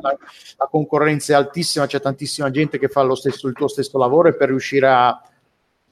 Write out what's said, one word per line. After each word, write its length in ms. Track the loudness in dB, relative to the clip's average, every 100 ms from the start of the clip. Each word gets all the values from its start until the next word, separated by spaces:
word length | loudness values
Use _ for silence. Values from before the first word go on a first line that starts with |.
la, 160 | -6 -6 -10 -20 -14 -8
la 120 | -4
concorrenza 640 | -2 0 0 0 0 2
è 20 | 2
altissima, 500 | 2 -4 -4 -2 -2
c'è 140 | -2
tantissima 500 | -4 -6 -8 -6 -4
gente 280 | -2 -2 -2
che 100 | -2
fa 140 | 2
lo 120 | 0 0
stesso, 320 | -4 -4 -6
il 40 |
tuo 140 | -4 -4
stesso 300 | -2 -4 0
lavoro 300 | 2 4 4
e 60 |
per 140 | 4 0
riuscire 380 | -2 -2 2 4
a, 220 | 4 4 0 -8 _ _ _ _ _ _